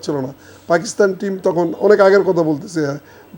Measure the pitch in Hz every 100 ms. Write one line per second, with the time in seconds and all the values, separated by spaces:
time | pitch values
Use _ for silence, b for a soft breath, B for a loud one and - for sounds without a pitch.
0 | - 147 131 - B B - 170 233 -
1 | 202 180 202 190 190 165 170 - 202 208
2 | 196 196 180 170 156 143 220 165 143 143
3 | B B B